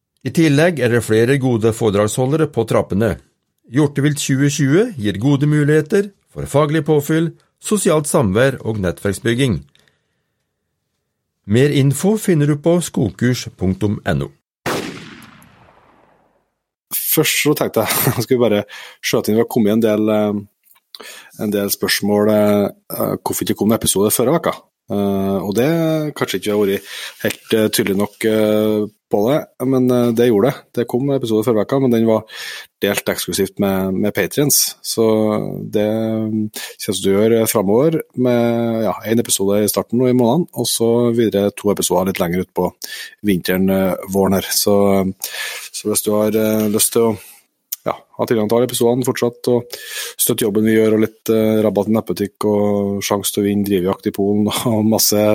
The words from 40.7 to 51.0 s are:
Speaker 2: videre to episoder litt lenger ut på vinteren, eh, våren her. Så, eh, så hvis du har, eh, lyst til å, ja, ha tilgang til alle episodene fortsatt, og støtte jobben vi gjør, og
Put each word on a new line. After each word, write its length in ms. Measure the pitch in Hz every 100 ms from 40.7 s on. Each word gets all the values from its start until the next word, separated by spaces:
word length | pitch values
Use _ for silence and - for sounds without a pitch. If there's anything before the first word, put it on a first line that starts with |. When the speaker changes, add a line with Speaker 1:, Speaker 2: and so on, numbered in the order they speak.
| - 117 117 120 117
Speaker 2:
videre 380 | 110 98 101 -
to 160 | 101
episoder 400 | 95 90 90 92
litt 80 | 92
lenger 240 | 87 90
ut 100 | -
på 140 | - 90 - - - - -
vinteren, 460 | 104 90 - 92 95
eh, 260 | 95 95 87 -
våren 300 | 98 95 95
her. 100 | -
Så, 240 | - 104 101 101 98
eh, 340 | 95 - - - - - -
så 160 | - 104
hvis 100 | 107
du 100 | - 104
har, 180 | 107 110
eh, 320 | 107 107 107
lyst 240 | 107 - 120
til 160 | 113
å, 40 | 104 - - _ _ _ - -
ja, 60 | - - -
ha 80 | 117
tilgang 220 | 117 107
til 80 | 117
alle 100 | 123
episodene 380 | - 117 123 127
fortsatt, 400 | 117 120 - -
og 160 | 120 117 - - - - -
støtte 240 | - 113
jobben 220 | 113 104 110
vi 60 | 110
gjør, 220 | 110
og 20 | 107